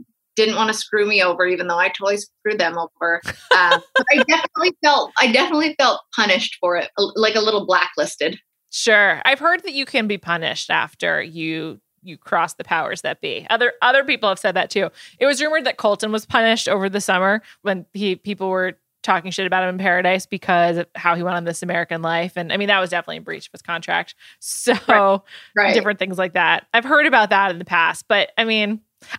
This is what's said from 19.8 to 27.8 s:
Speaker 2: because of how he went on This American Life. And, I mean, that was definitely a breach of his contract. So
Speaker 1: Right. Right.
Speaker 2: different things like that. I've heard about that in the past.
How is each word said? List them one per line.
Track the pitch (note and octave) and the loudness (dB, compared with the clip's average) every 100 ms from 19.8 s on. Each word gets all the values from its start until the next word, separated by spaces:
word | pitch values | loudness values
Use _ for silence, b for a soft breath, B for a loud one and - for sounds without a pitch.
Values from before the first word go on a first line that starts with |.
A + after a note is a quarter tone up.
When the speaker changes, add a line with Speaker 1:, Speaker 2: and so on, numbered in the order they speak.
| F#3+ F3+ F3+ F#3+ - | 0 2 2 0 -2
Speaker 2:
because | F#3 - F3 E3+ E3+ | -6 0 2 2 0
of | E3+ - | -6 -2
how | F3 | 0
he | E3+ | 0
went | F3 F3 | -2 -4
on | |
This | E3+ E3 | -4 -6
American | F3+ E3+ E3+ E3 | -4 -4 -4 -4
Life. | E3 E3+ F3+ F3+ | -2 -2 -4 -6
And, | E3 | -4
I | G3 | -2
mean, | G3+ | 2
that | G3 | 2
was | F#3 | 0
definitely | F3 D#3+ D#3+ | -4 -6 -10
a | |
breach | E3+ D#3 - | -12 -12 -14
of | |
his | - | -16
contract. | - E3+ E3+ E3+ F3 B B B | -8 -8 -4 -4 -4 B B B
So | - - B3 G3+ - | -12 -4 -2 0 4
Speaker 1:
Right. | G#3+ G3 G3 B B B G#3 | 4 4 2 B B B 0
Right. | G3 | 2
Speaker 2:
different | A3+ G3+ G3+ | 2 0 -2
things | F#3+ F#3 | -4 -2
like | F#3 | -2
that. | F3+ E3 E3 - | 0 2 0 0
I've | A#3 | -2
heard | B3+ D4+ D4+ | 2 2 4
about | B3 G#3 | 4 4
that | G3 G3 | 2 2
in | E3+ | -2
the | |
past. | F3+ F3 | -2 2